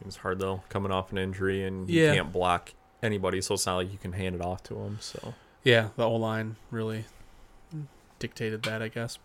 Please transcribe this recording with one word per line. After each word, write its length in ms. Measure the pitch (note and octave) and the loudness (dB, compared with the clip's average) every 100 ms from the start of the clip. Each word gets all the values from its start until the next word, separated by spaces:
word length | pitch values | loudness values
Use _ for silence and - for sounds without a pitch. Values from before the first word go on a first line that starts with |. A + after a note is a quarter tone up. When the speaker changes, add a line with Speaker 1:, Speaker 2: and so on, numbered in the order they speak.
Speaker 1:
it's 120 | G2 - | -14 -6
hard, 240 | F#2+ F#2 | -4 -2
though, 220 | F#2+ F#2+ - | 0 -2 -4
coming 200 | G2 G2 | -2 0
off 220 | F#2+ F#2 | 0 0
an 60 | G2 | -2
injury, 440 | F#2+ F#2+ F#2+ F#2+ | -2 0 0 0
and 240 | F#2+ F#2+ F#2 | -2 -4 0
you 140 | E3 | 4
Speaker 2:
Yeah. 120 | D#3 | 6
Speaker 1:
can't 180 | C#3+ E2 | 4 2
block 400 | F2+ F2+ F2 - - - - | 2 4 2 0 -20 -20 -4
anybody, 380 | A2+ G#2 F#2 F#2 | -2 2 2 0
so 140 | - | 0
it's 120 | G2+ - | 0 2
not 100 | F2+ | 0
like 160 | F#2 | -2
you 60 | G2 | -4
can 140 | F#2+ | -6
hand 200 | F2+ F#2 | -2 -2
it 60 | F2+ | -2
off 220 | F2 F#2 | -4 -4
to 120 | - A2+ | -6 -8
him, 220 | G2+ G#2+ | -6 -8
so. 340 | - - - B2+ - - | -10 -10 -12 -14 -18 0
Speaker 2:
Yeah, 280 | C3 A#2 G#2+ - | 6 6 6 2
the 80 | |
O-line 520 | A2+ A2+ A2+ A2 A2 A2 - | 2 4 2 0 -4 -8 -8
really 340 | A#2 A2 A2 G#2 - - - - - - D#3 C#3+ - - - | -4 -4 -4 -8 -16 -20 -20 -20 -20 -14 -12 -12 -16 -20 -10
dictated 440 | - - A2+ A2 | -8 -4 -4 -2
that, 180 | A2 A2 | -4 -4
I 60 | A2 | -4
guess. 300 | A#2 A#2 - | -4 -6 -8